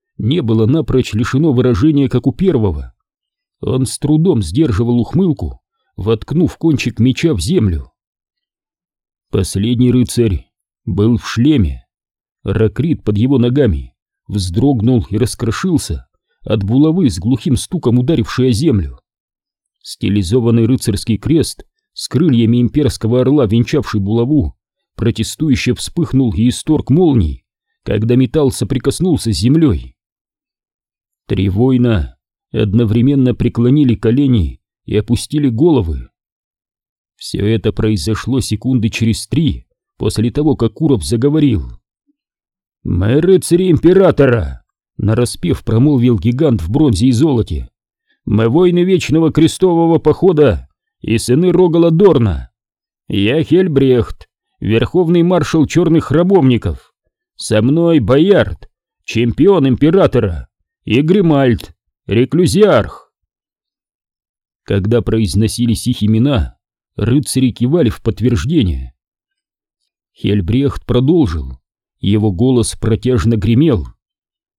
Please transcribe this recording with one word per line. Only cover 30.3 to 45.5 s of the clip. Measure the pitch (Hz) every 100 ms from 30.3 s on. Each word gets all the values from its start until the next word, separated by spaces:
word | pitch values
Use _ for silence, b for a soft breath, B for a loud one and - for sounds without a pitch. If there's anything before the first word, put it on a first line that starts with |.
| _ _ _ _ _ _ _ _ _ -
Три | 98 98
воина | 92 131 127 120 107 67 - _ _ _
одновременно | 120 110 104 117 113 123 139 127
преклонили | 120 123 - 120 147 135 107
колени | 113 123 143 120 76 62 _ _ -
и | 104
опустили | 104 120 - 151 143
головы. | 113 170 143 85 69 60 _ _ _ _ _ _ _ _ _ _ _
Все | - 98 101
это | 110 110
произошло | - 110 107 78 107 - 127
секунды | - 104 131 127 110
через | - 113 107 -
три | 135 151 - - _ _ -
после | - - 117
того, | 143 151 131
как | 113
Куров | - 160 127
заговорил. | 78 117 139 156 147 101 64 - _ _ _ _ _ _ _ _ _ _
«Мы | - 90 98 135
рыцари | 180 185 - 175 185
императора!» | 151 160 190 185 - 135 117 71 65 _ _ _ -
нараспев | 98 107 120 - 180